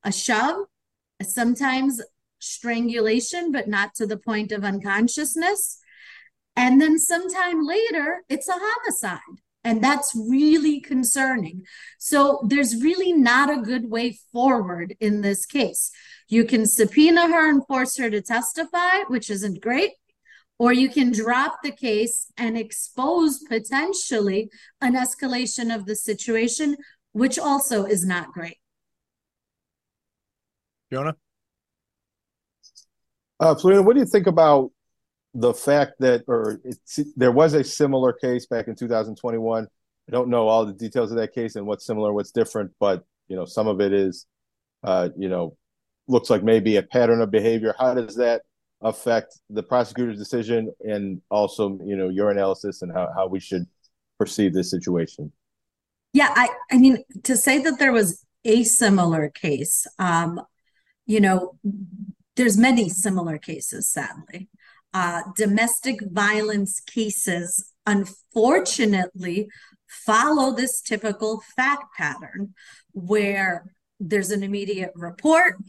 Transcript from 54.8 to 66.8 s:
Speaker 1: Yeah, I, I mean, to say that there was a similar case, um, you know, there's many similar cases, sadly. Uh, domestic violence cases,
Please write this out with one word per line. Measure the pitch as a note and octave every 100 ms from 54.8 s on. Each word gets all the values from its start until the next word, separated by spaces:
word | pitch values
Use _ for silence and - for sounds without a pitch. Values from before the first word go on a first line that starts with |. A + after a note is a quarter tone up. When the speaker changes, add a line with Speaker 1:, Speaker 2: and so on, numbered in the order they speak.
| F2 F2+ E2 - D2+ _ _ _ _ _ _ _ _
Speaker 1:
Yeah, | C#4 D4 C4+
I, | B3 - -
I | C4
mean, | C4 B3 - -
to | - B3+
say | - C#4
that | D4 B3+
there | C4+
was | A#3+ G3 E3+ _ _
a | A#3 A3+
similar | A#3 - A3 G3 E3+ E3 D3+
case, | - D#3+ C#3 D3+ - - -
um, | F#3 E3+ E3+ E3+ - _ _ _ _ _ -
you | G#3+
know, | G3 F#3 F3+ - G3+ G3 - - - - _ -
there's | B3 G3
many | B3 A#3+ F#3+
similar | - G#3+ F#3 E3 D3+
cases, | - D3 - - -
sadly. | - - - - F#3 F#3+ _ _ _ _
Uh, | F#3+ F3 E3+ E3 F#3
domestic | G#3+ G#3 A#3 - C4 G#3+
violence | G3+ F3+ G3+ G#3+ G#3+ G#3 G3
cases, | -